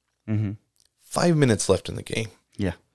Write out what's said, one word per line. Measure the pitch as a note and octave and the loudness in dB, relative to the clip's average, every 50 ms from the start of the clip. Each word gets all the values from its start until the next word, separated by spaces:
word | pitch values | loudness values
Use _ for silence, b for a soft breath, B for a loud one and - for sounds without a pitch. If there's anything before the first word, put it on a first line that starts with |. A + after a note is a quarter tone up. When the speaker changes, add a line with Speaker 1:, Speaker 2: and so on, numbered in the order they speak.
| _ _ _ _ _ | _ _ _ _ _
Speaker 1:
Mm-hmm. | A2 A2 G#2+ G#2+ F#2+ G#2+ - _ _ _ _ _ _ _ _ | -4 -4 -2 -2 -4 -6 -10 _ _ _ _ _ _ _ _
Speaker 2:
Five | _ - - - - F3 E3 | _ -6 -2 0 2 2 4
minutes | D3+ C#3 B2 G#2+ - - - | 4 4 4 4 2 2 2
left | F#2+ F2 - | 0 0 0
in | - - | -6 -10
the | G#2+ - | -10 -8
game. | - - - A2+ G#2 - _ _ _ _ | -6 -6 -6 -6 -6 -10 _ _ _ _
Speaker 1:
Yeah. | - G2+ F2 E2 - _ _ | -4 -4 -4 -4 -6 _ _